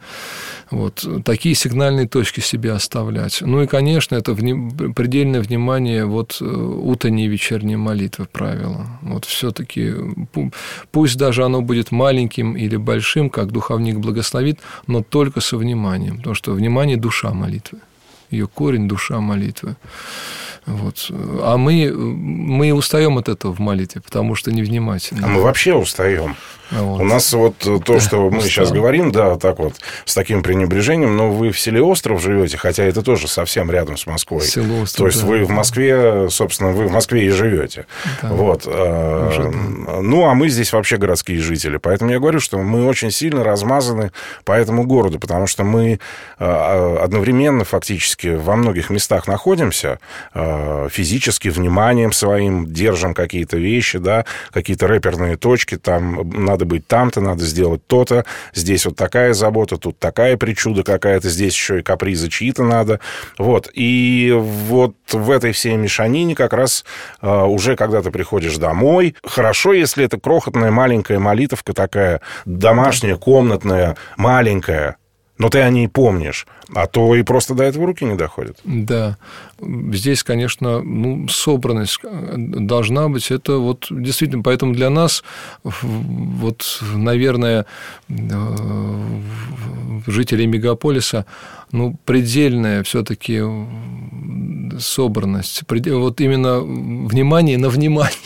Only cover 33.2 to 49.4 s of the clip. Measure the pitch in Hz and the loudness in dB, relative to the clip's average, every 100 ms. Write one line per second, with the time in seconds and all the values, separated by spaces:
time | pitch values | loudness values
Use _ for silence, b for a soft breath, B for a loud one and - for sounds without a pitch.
33.2 | 76 - 85 - 85 87 80 73 - 80 | 0 -2 -2 -2 0 0 -2 -6 -6 -6
34.2 | - 82 76 120 110 113 107 - 95 90 | -4 -4 -2 -2 0 -2 -2 0 2 2
35.2 | 101 110 95 104 107 120 135 131 120 104 | 2 2 2 2 0 2 2 4 4 4
36.2 | 95 - 98 - 95 92 107 98 110 117 | 2 0 -2 0 0 0 2 0 2 2
37.2 | 98 95 113 95 69 - - B 170 131 | 4 4 2 0 -2 -8 -16 B -8 -6
38.2 | 113 90 101 85 - 76 90 85 80 78 | -2 2 2 2 0 -2 0 0 0 0
39.2 | 80 78 78 80 101 90 82 85 98 151 | 0 0 0 -2 -4 -6 -6 -4 2 4
40.2 | 170 127 156 120 113 113 101 113 98 87 | 6 6 4 2 2 0 2 2 2 0
41.2 | - 85 80 80 78 73 85 98 117 123 | -2 -2 -2 -2 -2 -2 0 0 0 2
42.2 | 147 160 - 98 95 117 127 127 113 - | 2 0 0 -2 0 2 2 2 -2 -2
43.2 | 160 147 107 104 104 135 123 113 104 B | -2 0 2 2 2 0 0 -2 -4 B
44.2 | B B - 107 110 117 123 131 98 78 | B B 0 2 2 2 4 4 4 0
45.2 | - 87 98 - 98 113 113 110 B B | -2 -2 0 0 2 2 2 0 B B
46.2 | B - 90 85 78 95 90 82 90 104 | B -6 0 2 2 2 2 2 0 2
47.2 | 101 127 147 135 101 92 - 95 - - | 2 2 4 2 0 -2 -2 -2 -2 -2
48.2 | 87 80 78 110 120 87 80 101 - 95 | -2 -2 0 2 2 0 -2 -2 0 0
49.2 | 90 98 | 0 -2